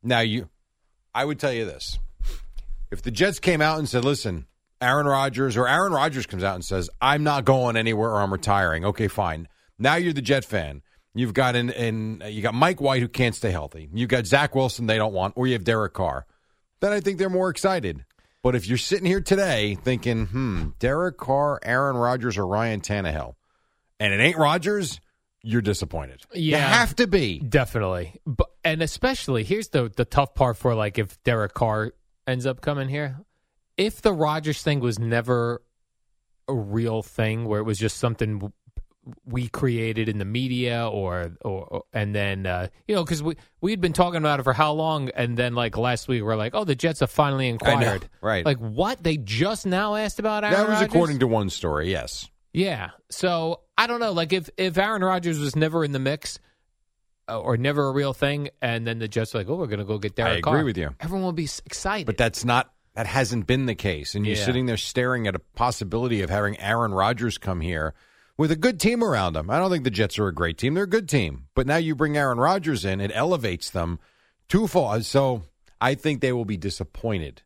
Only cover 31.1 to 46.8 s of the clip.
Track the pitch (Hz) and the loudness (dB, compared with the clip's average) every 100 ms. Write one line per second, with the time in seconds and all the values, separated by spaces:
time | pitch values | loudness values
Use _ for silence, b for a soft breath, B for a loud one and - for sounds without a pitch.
31.1 | - - 117 104 - 117 107 110 - _ | -2 0 2 0 0 0 0 -2 -6 _
32.1 | _ - 127 127 127 - 143 135 143 147 | _ -4 -2 -2 -4 -4 -4 -4 -4 -6
33.1 | 135 196 _ _ _ _ - 202 - 226 | -8 -16 _ _ _ _ -2 -2 2 0
34.1 | 180 151 156 151 147 - 143 120 104 113 | 2 0 0 -2 -2 0 2 2 0 0
35.1 | 117 117 123 117 120 _ _ _ _ _ | 0 2 0 0 -4 _ _ _ _ _
36.1 | _ _ _ - 123 101 107 117 110 104 | _ _ _ -6 -4 -2 -2 0 -2 -4
37.1 | - 110 110 117 104 110 101 110 - 123 | -2 0 0 -2 -2 -2 0 -2 0 -2
38.1 | 113 110 107 101 - _ - - _ - | 0 -2 -2 -6 -12 _ -16 -16 _ -20
39.1 | 113 - 123 120 - 135 117 113 110 110 | -20 -8 -6 -6 -2 0 0 0 0 0
40.1 | 104 98 113 131 123 123 117 117 104 95 | -2 -2 -2 -2 -2 0 0 -2 -2 -4
41.1 | 90 85 85 - 95 90 - - 113 104 | -4 -6 -8 -8 -8 -8 -10 -8 -4 -2
42.1 | 104 101 98 95 90 92 b - 214 170 | -2 -2 -2 -2 -4 -4 b -2 -2 0
43.1 | 165 151 156 b b 180 214 175 156 175 | -2 -4 -6 b b -2 0 0 4 2
44.1 | 170 151 143 127 127 156 151 160 156 131 | 4 2 2 2 4 4 2 0 0 -2
45.1 | - 120 117 123 120 120 107 120 120 - | -2 -2 0 0 0 -2 0 0 0 0
46.1 | 123 107 110 107 214 202 135 | -2 0 0 0 -2 -2 0